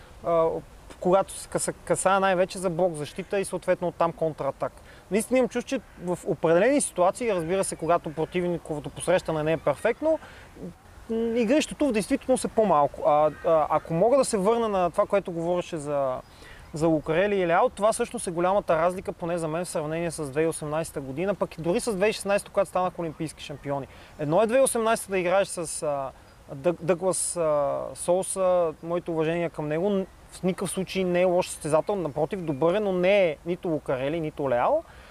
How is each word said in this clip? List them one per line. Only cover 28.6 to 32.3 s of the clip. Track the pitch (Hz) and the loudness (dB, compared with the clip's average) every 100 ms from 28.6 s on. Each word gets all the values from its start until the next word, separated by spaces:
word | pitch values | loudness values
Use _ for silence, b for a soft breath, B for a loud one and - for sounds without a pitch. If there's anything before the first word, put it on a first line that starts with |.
| 165 147 | 2 -2
моите | 165 175 175 | -4 -4 -2
уважения | 160 156 170 165 | -2 0 0 -2
към | - 151 | -4 -4
него, | 156 202 | -2 0
н-, | 196 190 - - | 0 -2 -10 -20
в | - | -6
никакъв | 185 180 180 | -4 -2 -4
случай | - 180 190 | -4 -4 -2
не | 180 175 | 0 2
е | |
лош | 185 175 175 | 4 2 0
състезател, | - 156 156 156 208 | -4 0 0 2 -2
напротив, | 160 143 160 | -4 -2 -4